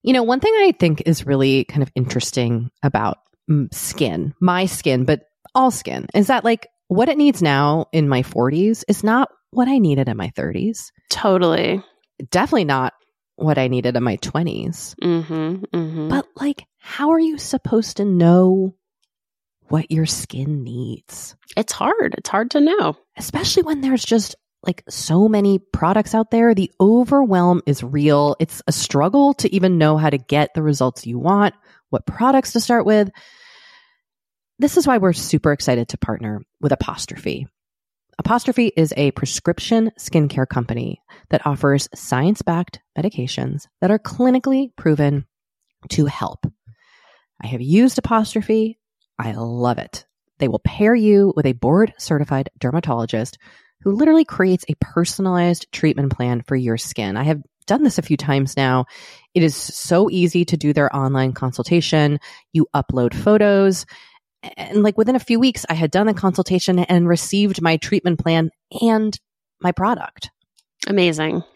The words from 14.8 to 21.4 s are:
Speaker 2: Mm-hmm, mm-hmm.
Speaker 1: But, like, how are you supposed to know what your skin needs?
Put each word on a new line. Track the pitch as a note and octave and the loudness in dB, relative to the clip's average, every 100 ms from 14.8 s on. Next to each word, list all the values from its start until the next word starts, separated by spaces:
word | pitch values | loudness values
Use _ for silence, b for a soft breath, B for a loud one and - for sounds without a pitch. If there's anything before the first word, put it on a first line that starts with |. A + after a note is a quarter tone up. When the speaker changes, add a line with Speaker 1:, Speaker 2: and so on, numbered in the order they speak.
| - - | -16 -6
Speaker 2:
Mm-hmm, | F3 E3+ D#3+ D#3+ D#3 F#3+ G3+ | -2 -2 -4 -6 -6 -8 -6
mm-hmm. | F3 D#3+ D#3+ D#3 | -6 -6 -6 -4
Speaker 1:
But, | C#4 - | -4 -6
like, | - C#4+ C#4 _ _ | -6 -6 -6 _ _
how | - - D4 | -18 -4 0
are | E4 | 2
you | D#4+ D4 | 0 -4
supposed | - B3+ - A3+ G#3+ - | -6 -6 0 -2 -2 -4
to | G3+ | 0
know | F3+ E3+ F3 F#3 F#3+ F#3+ - _ _ _ _ _ _ _ _ _ | 2 6 6 4 2 0 -6 _ _ _ _ _ _ _ _ _
what | D#3 - | -4 -2
your | D#3 D#3+ | -2 -2
skin | - - B2+ C#3 D3 | -6 -10 -8 -6 -6
needs? | A#2 A#2+ A#2 A2+ _ - - _ | -8 -10 -10 -12 _ -20 -20 _